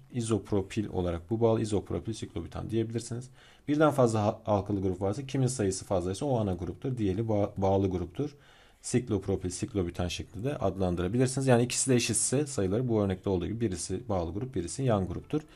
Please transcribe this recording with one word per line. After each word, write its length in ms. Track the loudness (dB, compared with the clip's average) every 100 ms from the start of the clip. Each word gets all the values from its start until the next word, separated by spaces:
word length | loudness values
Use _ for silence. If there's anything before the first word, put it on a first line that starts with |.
| -10
izopropil 760 | -4 0 0 0 -2 0 -4 -4
olarak 420 | -2 -2 -2 -4
bu 100 | 2
bağlı, 200 | 4 4
izopropil 520 | 2 -2 -2 -4 -4
siklobutan 580 | -8 -8 -8 -8 -8 -4
diyebilirsiniz. 600 | -2 -2 -4 -6 -10 -10 -18 -20 -14 -2
Birden 220 | 4 4
fazla 320 | 6 4 4
ha-, 180 | 2 0
halkalı 380 | 2 0 2 0
grup 180 | 0 0
varsa 240 | -2 -2 -4
kimin 200 | 0 2
sayısı 380 | 2 0 0
fazlaysa 420 | 0 0 0 -2 0
o 140 | 0
ana 120 | 0
gruptur, 440 | -2 -4 -6 -6 -2
diğeri 220 | 0 0
ba-, 300 | 0 0 0 0
bağlı 340 | 2 4 4
gruptur. 460 | 0 -4 -4 -6 -6 -20 -20 -20 _
Siklopropil, 680 | -2 -2 0 -2 0 -2 -2
siklobutan 580 | -6 -4 -2 -2 -2 -4
şeklinde 480 | -4 -10 -8 -6 -2
adlandırabilirsiniz. 920 | -2 0 0 0 0 2 0 2 4
Yani 160 | 4
ikisi 280 | 4 0 2
de 40 |
eşitse 520 | 4 2 0 0 0 -2
sayıları 420 | -2 0 0 2
bu 140 | 2
örnekte 280 | 2 0 0
olduğu 160 | 0 0
gibi 140 | -2
birisi 480 | -2 -2 -4 -6 -2
bağlı 260 | -2 -2
grup, 200 | -4 -4
birisi 280 | -4 -6 -2
yan 240 | 2 2 2
gruptur 340 | -4 -4 -6 -6